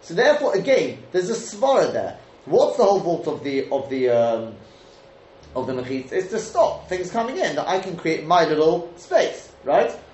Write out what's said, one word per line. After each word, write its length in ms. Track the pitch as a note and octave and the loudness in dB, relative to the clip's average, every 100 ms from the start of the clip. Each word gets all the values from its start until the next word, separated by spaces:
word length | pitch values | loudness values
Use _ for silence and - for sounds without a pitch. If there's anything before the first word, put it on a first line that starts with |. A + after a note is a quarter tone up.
so 140 | - | -8
therefore, 400 | E3+ B3+ D4 C4+ | 2 4 4 2
again, 480 | F#3+ C4 B3+ C#3+ B2+ - | 0 2 2 2 -6 -4
there's 160 | F3+ F3+ | -2 -2
a 60 | |
svara 580 | A3+ - G#3 C4+ B3+ D3 | -4 -8 -2 2 4 2
there. 260 | A2+ F#2+ - - - - | 0 -6 -10 -20 -20 0
What's 300 | F3+ - - | 2 2 4
the 80 | |
whole 160 | G#3 G3 | 4 4
vort 260 | E3+ E3 D#3+ | 0 -2 -2
of 160 | D3 | -6
the, 260 | C#3+ C3+ - | -4 -4 -2
of 180 | C#3 B2+ | -4 -4
the, 200 | C3 B2+ | -2 2
um, 440 | A#2 A#2 A2+ A2+ G2 - - - - - - - - - B2 | 4 2 0 -4 -14 -20 -20 -20 -20 -20 -20 -20 -20 -12 -8
of 100 | B2+ | -6
the 60 | |
mechitza? 400 | C3 B2 C3+ B2+ | -6 -6 -8 -6
It's 180 | F3+ F#3 | -6 -4
to 80 | A3 | -6
stop 500 | - - D#4+ - - | -4 2 2 0 -8
things 220 | F#3 F3+ | -6 -4
coming 280 | A3+ A#3+ E4+ | -4 -4 -2
in, 180 | D4 D3 | -2 -2
that 100 | - | -2
I 140 | F#3+ | -4
can 160 | F#3+ E3+ | -4 -6
create 280 | E3 D#3 D3+ | -4 -4 2
my 180 | F3 | 2
little 480 | D#3+ D3+ D#3 E3+ - - | 4 4 2 2 -4 -16
space, 540 | - F4 - - - - | 0 0 0 -4 -16 -14
right? 280 | B2 F3 A3+ - - | 0 2 2 -4 -18